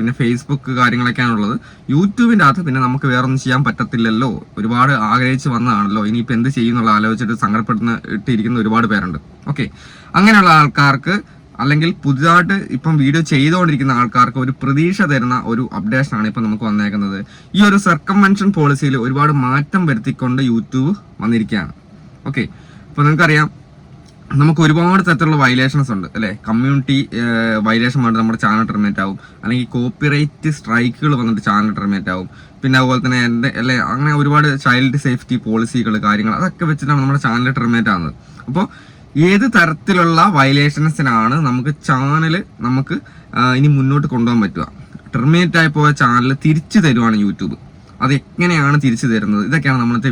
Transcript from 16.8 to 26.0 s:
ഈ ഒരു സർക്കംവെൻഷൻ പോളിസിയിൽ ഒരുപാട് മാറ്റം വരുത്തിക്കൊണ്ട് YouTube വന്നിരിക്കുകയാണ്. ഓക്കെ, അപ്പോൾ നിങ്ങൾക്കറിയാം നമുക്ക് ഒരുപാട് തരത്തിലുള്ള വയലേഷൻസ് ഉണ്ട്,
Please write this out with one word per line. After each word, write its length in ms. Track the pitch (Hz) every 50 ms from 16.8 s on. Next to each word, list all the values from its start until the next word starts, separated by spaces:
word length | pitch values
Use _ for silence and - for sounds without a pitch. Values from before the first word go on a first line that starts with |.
| 104 104 98 104 101 98 98 95 - - - - - - -
ഈ 40 | 180 208 208
ഒരു 80 | 196 202 202 185
സർക്കംവെൻഷൻ 600 | 170 147 - - 196 202 202 190 196 196 190 202 - 165
പോളിസിയിൽ 340 | 151 143 139 135 151 139 131 127 113
ഒരുപാട് 260 | 127 135 143 143 151 147 143 127 123
മാറ്റം 340 | 131 143 147 - - 190 180 156
വരുത്തിക്കൊണ്ട് 500 | 131 110 107 135 117 - 131 123 127 135 135 123 117
YouTube 420 | 113 101 - - 131 131 156 208 - - - - - 101
വന്നിരിക്കുകയാണ്. 500 | 110 117 113 110 - 113 - - - - - - - - - - - - - - -
ഓക്കെ, 140 | 143 123 104 - - - - - - - - -
അപ്പോൾ 160 | - - 147
നിങ്ങൾക്കറിയാം 440 | 147 156 147 175 160 151 151 156 - - - - - - - - - - - - - - - - - - 135
നമുക്ക് 200 | 143 160 160 151 160
ഒരുപാട് 340 | 151 151 170 170 180 185 196 185
തരത്തിലുള്ള 300 | 180 160 113 - 156 156 147 135
വയലേഷൻസ് 480 | 123 127 127 131 135 139 147 135 117 110
ഉണ്ട്, 120 | 95